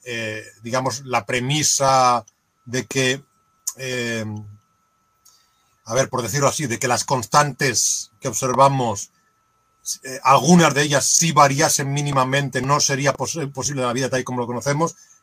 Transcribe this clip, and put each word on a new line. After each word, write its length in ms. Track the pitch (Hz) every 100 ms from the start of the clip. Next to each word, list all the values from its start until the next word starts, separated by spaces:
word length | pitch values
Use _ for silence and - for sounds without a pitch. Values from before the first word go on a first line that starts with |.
eh, 400 | 123 117 110 107 - -
digamos, 400 | 113 127 131 120 131
la 180 | 120
premisa 1000 | - 127 123 151 143 - 135 165 127 120 - _ _ _ 120
de 180 | 127 -
que, 360 | 135 131 135 - _ _ _ - -
eh, 460 | 131 127 120 113 107 107 104 104 _ _ _ _ _ _ _ _ _ _ _ _ -
a 80 |
ver, 160 | 123 131
por 100 | 120
decirlo 280 | 117 131 139
así, 180 | - 143
de 120 | 113
que 100 | 131
las 160 | 117
constantes 1040 | - 131 107 147 147 131 139 107 - - - _
que 80 | 135
observamos, 840 | 107 131 120 139 139 117 98 - _ _ _ _ _ _ _ - -
eh, 180 | 135 127
algunas 520 | 131 135 139 180 160
de 80 | 135
ellas 240 | 147 143 -
si 260 | - 165
variasen 580 | 151 143 139 156 - 139
mínimamente 680 | 143 143 139 131 139 135 131
no 200 | 131 147
sería 340 | - 135 139
pos-, 240 | - 127 165 139
posible 260 | 135 135 139
la 120 | 127
vida 160 | 120 131
tal 100 | 127
y 40 |
como 160 | 123 123
lo 40 | 120
conocemos. 500 | 120 139 147 165 - _ _